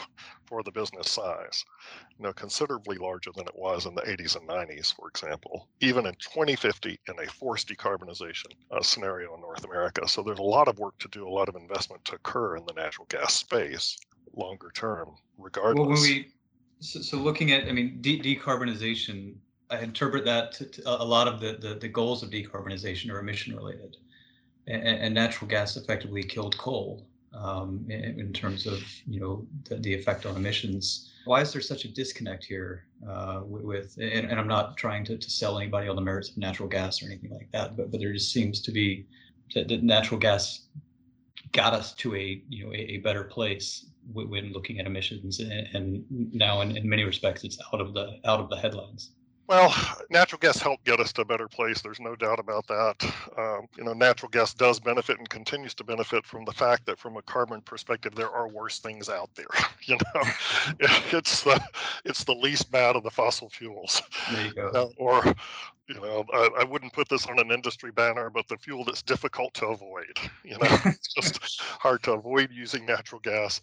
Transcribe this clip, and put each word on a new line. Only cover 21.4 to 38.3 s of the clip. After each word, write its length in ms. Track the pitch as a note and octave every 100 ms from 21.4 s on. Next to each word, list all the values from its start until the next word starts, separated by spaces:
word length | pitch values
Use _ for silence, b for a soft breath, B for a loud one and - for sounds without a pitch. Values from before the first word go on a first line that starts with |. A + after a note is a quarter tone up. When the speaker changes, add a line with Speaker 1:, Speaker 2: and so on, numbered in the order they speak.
| A2 A2
Speaker 2:
the, 160 | G#2+ G#2
the 120 | A2+
goals 360 | A#2 A#2 A#2+
of 60 | G2+
decarbonization 800 | G#2 G#2 G2 G2 F#2+ G2 F#2 A2+
are 100 | G2
emission 360 | G#2 G2+ A#2 G#2+
related, 420 | G2+ G2 G2 - b b b b b _ -
and, 160 | A2+
and, 200 | A2+ A2 A2
and 100 | A2
natural 340 | A2+ - G#2
gas 280 | G#2+ G2+ -
effectively 460 | - - G#2 G2+
killed 340 | F#2+ A2 G2+ -
coal, 500 | C3+ A#2 G2 A2 - _ _
um, 520 | A2+ G2 F#2+ F#2+ G2 -
in, 300 | A2 A2+ A2
in 140 | G2+
terms 340 | - G2+ F#2+ -
of, 160 | - - - -
you 120 | G2
know, 280 | F#2+ G#2 - C#3+ -
the, 80 | A2+
the 160 | G#2
effect 320 | G2 G#2 F#2+ G2+
on 100 | F#2+
emissions. 720 | G2+ - G2+ G2 F#2 - B B
Why 160 | B2 C3
is 120 | D3
there 80 | C#3
such 240 | - C3+ A2+
a 20 |
disconnect 560 | C3+ C3 - G2+ F#2
here, 440 | - F#2+ F#2 F2+ - - G#2
uh, 340 | F#2+ F#2+ F#2+ G2+
with, 180 | G#2+
with, 340 | G#2 G2 G2 A2
and, 320 | A2+ A2+ A2
and 100 | A2
I'm 80 | A2
not 280 | G#2+ G#2 -
trying 300 | A2+ G#2 G#2
to, 120 | A2+
to 120 | -
sell 280 | - G#2 G#2
anybody 300 | G2+ G2+ G2+
on 80 | F#2+
the 60 |
merits 280 | F#2+ F#2+ -
of 80 | -
natural 300 | F#2+ F#2 F#2+
gas 340 | F#2+ F#2+ -
or 40 | -
anything 240 | F#2 G#2
like 200 | G#2 -
that, 260 | A2 G2+ A2
but, 140 | -
but 80 | G#2+
there 100 | G2+
just 220 | G2 -